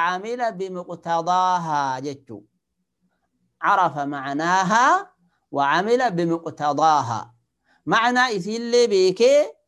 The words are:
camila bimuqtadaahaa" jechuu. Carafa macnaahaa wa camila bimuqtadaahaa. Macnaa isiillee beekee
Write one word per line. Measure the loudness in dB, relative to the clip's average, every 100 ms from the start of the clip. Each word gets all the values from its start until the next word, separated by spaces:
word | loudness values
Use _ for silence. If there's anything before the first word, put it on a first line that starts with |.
| 0
camila | -2 -6 -4 -4
bimuqtadaahaa" | -4 -8 -10 -12 -12 -4 -4 0 0 2 0 -2 -2 -2 -4
jechuu. | -8 -12 -14 -18 -18 _ _ _ _ _ _ _ _ _ _ _
Carafa | 0 2 0 -2 -8
macnaahaa | -6 -6 -4 0 0 2 2 4 2 -2 _ _ _ _
wa | -2 0
camila | 0 2 0 0
bimuqtadaahaa. | 0 -2 -2 -6 -6 -4 2 2 2 0 -4 -8 _ _ _ _ _ -2
Macnaa | 0 2 2 0
isiillee | -2 -6 -6 0 2 4
beekee | 4 2 4 4 4 2 -4